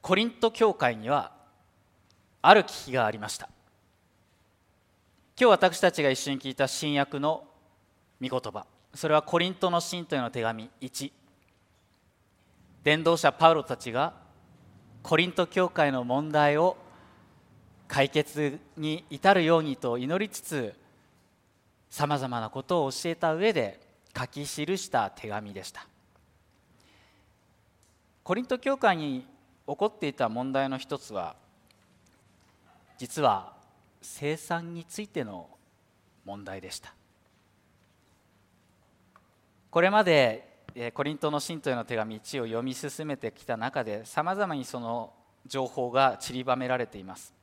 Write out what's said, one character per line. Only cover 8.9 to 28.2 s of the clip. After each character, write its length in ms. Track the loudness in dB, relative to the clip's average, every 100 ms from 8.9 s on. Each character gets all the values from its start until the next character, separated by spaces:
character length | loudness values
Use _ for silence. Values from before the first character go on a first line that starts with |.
そ 140 | -6 2
れ 80 |
は 80 | 2
コ 160 | 4 0
リ 100 | 0
ン 60 |
ト 160 | 0 0
の 100 | 0
信 240 | -2 -10
徒 100 | -4
へ 40 | -4
の 100 | -4
手 140 | -2
紙 260 | -4 -4 -12 _
一。 320 | -12 -10 -12 _ _ _ _ _ _ _ _ _ _ _ _ _ _ _ _ -2
伝 200 | 2 4
道 140 | 4 4
者 140 | 4
パ 180 | 8 6
ウ 60 |
ロ 80 | 6
た 140 | 0 -6
ち 140 | -4
が 220 | -2 -2 -4 -20 _ _ -20 -20 -20 -20 -20
コ 160 | 0 2
リ 80 |
ン 60 | 2
ト 160 | 0 0
教 220 | 0 0
会 220 | 2 2
の 120 | 2
問 280 | -2 -2 0
題 260 | 4 4 4
を 200 | 2 0 -16 -20 -20 -20 _ _ _ -20 _ _ -4
解 240 | 0 2
決 480 | 2 -2 -2 -4 -4 -16 -8
に 280 | -6 -6 -8
至 240 | 2 4
る 100 | 6
よ 140 | 6 4
う 60 |
に 120 | 2
と 220 | -4 -2 -2
祈 260 | -2 -4
り 60 | -4
つ 120 | -8
つ、 340 | -8 -6 -6 -10 _ _ _ _ _ _ _ _ _ _ _
さ 160 | -4
ま 140 | -2 -2
ざ 80 | -2
ま 140 | -6
な 100 | -6
こ 100 | -10
と 240 | -2 0
を 60 | 0
教 180 | -4 -6
え 60 |
た 180 | -2 -2
上 200 | 0 0
で 260 | 0 -4 -8 _ _ _
書 120 | -10 -10
き 140 | -8
記 40 |
し 460 | -10 -6 -4 -4 -2
た 180 | -2 -2
手 200 | -8 -10
紙 220 | -10 -10
で 120 | -14
し 80 | -14
た。 160 | -18 -20 _ _ _ _ _ _ _ _ _ _ _ _ _ _ _ _ _ _ _ _ _ _ _